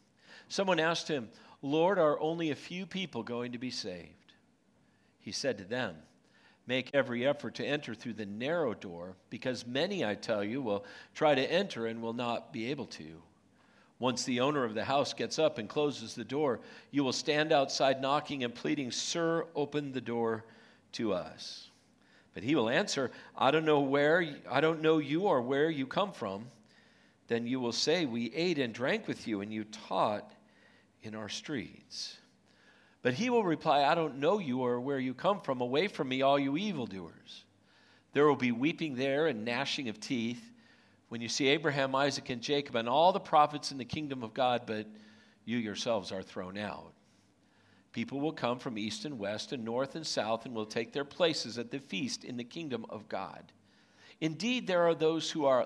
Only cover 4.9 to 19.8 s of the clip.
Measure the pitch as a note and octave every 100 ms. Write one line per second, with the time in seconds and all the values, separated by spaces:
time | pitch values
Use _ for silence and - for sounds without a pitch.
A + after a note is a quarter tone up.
4.9 | _ _ _ - G2 C#3 G#2+ F#2 B2 A2+
5.9 | D#2+ - _ _ _ _ _ - B2+ B2
6.9 | C#3+ B2 A#2+ B2+ C#3+ A#2+ - A#2 D3 C#3+
7.9 | A2 B2 G#2 G#2 G#2 B2+ F3 C#3+ F#2+ G2+
8.9 | E2+ F2+ F#2+ - A2 C3 A#2 A2 B2+ F3
9.9 | G3 A2+ G2+ - G#2+ G#2 C3 A#2+ G2+ -
10.9 | - - - D#3 C#3 B2+ E3 G3 A#2+ A2+
11.9 | A2+ A#2 A#2 A#2+ A2+ - A#2+ A2+ C#3+ G2
12.9 | - D#2+ E2 - _ _ _ _ _ _
13.9 | - B2 A#2+ - B2 C3 D3+ A#2 G#2+ G#2+
14.9 | C#3 C3 - A#2 - D#3 D3 G#2 D3 D3
15.9 | A#2+ A2+ B2 G#2+ C3+ D3 A2 - - -
16.9 | C#3+ C3+ A2+ - D3+ D#3 D3+ C#3 - C#3
17.9 | B2+ C3 D3 D3 C#3+ A#2+ A#2+ D#3 D3 B2+
18.9 | A2 - E3+ E3 E3 - - C#3 D3